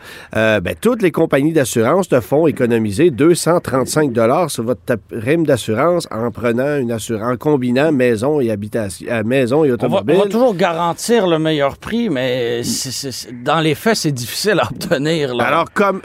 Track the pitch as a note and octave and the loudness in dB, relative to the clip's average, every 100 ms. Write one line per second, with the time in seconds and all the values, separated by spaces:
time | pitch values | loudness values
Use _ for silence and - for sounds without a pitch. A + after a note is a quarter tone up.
0 | - - - A2 A2 G#2 F2+ F#2 A3+ A#3+ | -14 -20 -6 0 2 2 0 -2 0 2
1 | F3 D#3+ E3 C#3+ D3+ D#3+ B2+ A#2+ A2+ F3 | 0 0 0 2 2 0 0 0 2 2
2 | F#3+ C3+ G#2 C#3 E3 - A#2+ A#2 A2 G2+ | 2 0 2 2 2 2 0 2 0 2
3 | F3 A2+ D#3 E3 D#3+ E3+ - C3 A#2+ D#3 | 2 4 4 4 2 0 0 -2 0 0
4 | D3+ A#2 A2+ D#3 D#3 - A2+ A#2+ - A#2 | 0 2 2 2 0 -4 -4 -4 -4 -4
5 | - A2 A2 E3+ D3+ B2+ - A2 D#3+ F3 | -4 -8 -2 0 2 0 0 0 2 0
6 | - A2 A#2 G#2 A#2+ A#2 C#3 D3 A#2 A2+ | -4 -6 -6 -2 -2 0 0 -2 -2 -4
7 | - A2 A#2 B2 D3+ C#3+ B2 A#2+ D#3 C#3 | -4 -4 -2 -2 0 0 2 2 2 4
8 | B2 A2 C3 D3+ A#2 G#2 G#2 A#2 G2+ - | 2 2 0 0 0 -2 -4 -4 -6 -8
9 | - A#2 A2 C3+ A#2+ C#3+ D3+ A#2+ B2 F#3+ | -6 -4 0 0 2 2 2 2 0 0
10 | G#2+ F3 G3+ A3 B3+ F3 F#3 E3 E3+ D#3+ | 2 2 2 2 2 2 0 0 -2 -4
11 | - A#3 F#3 D#3+ D#3+ D3+ C#3 - - A3+ | 0 2 2 2 2 0 0 -2 -6 -2
12 | A#3 C3 C3 B2+ A#2 A#2+ B2 A2 C3 A#2 | -2 -2 -2 -2 -2 -2 -4 -6 -6 -8
13 | C#3 A#2 - B2 B2+ D#3+ D#3 C#3+ A3+ G#3 | -8 -10 -12 -8 -2 0 0 0 0 0
14 | D#3+ C3 A#2+ - G3+ F3 A2 - - C#3+ | -2 -4 -6 -4 0 0 0 -4 -4 -2
15 | D3+ E3 C3+ A#2+ A#2+ D#3+ D#3 - G3+ F#3+ | 0 -2 -2 0 2 2 0 0 0 0